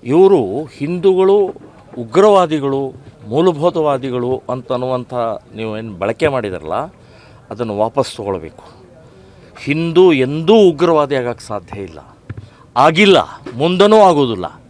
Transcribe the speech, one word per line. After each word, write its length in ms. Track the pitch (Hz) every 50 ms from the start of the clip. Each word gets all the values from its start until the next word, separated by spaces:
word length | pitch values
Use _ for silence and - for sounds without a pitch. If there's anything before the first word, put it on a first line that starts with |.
| -
ಇವರು 600 | 120 135 170 190 196 202 160 117 92 98 135 156 135 -
ಹಿಂದೂಗಳು 600 | - 143 147 175 180 170 196 190 180 190 190 196 208 196 180 - - - - - - - - -
ಉಗ್ರವಾದಿಗಳು, 960 | 123 117 113 110 165 202 214 202 190 180 160 156 151 135 139 135 135 139 131 131 - - - - _ -
ಮೂಲಭೂತವಾದಿಗಳು 1160 | 104 110 143 170 185 170 143 151 175 170 170 156 147 143 131 127 135 123 123 120 123 131 127 - -
ಅಂತನ್ನುವಂಥ 640 | 123 131 127 - 131 120 123 127 131 127 123 _ 127 123 117 113 107 - _ _ 110
ನೀವು 220 | 107 110 110 107
ಏನು 160 | 107 110 113 101
ಬಳಕೆ 340 | 85 92 104 110 _ 160
ಮಾಡಿದಾರಲ್ಲ, 460 | 151 139 127 110 101 92 82 73 78 85 110 143 175 _ _ - - - - - - - - _ _
ಅದನ್ನು 260 | 110 104 120 110 104
ವಾಪಸ್ 400 | 101 107 113 - 139 127 - -
ತಗೊಳ್ಬೇಕು. 460 | - 107 101 98 85 78 80 - - - - - - - - - - - - _ - - - - - - - _ - -
ಹಿಂದೂ 500 | 139 143 156 165 170 160 170 185 180 160
ಎಂದೂ 400 | 135 131 127 143 156 165 160 220
ಉಗ್ರವಾದಿ 600 | 226 208 180 160 139 170 170 165 151 147 135 139
ಆಗಕ್ಕೆ 320 | 131 123 120 120 - -
ಸಾಧ್ಯ 340 | - 107 101 87 80 - 101
ಇಲ್ಲ, 180 | 98 87 80 76 71 - - _ _ _ - - - - _ _ _ _ _
ಆಗಿಲ್ಲ, 400 | 120 135 156 165 165 208 202 185 143 98 - - - - - -
ಮುಂದನೂ 480 | 117 143 170 180 180 196 208 214 220
ಆಗೋದಿಲ್ಲ. 440 | 208 190 170 147 143 123 113 92 90 78 - - _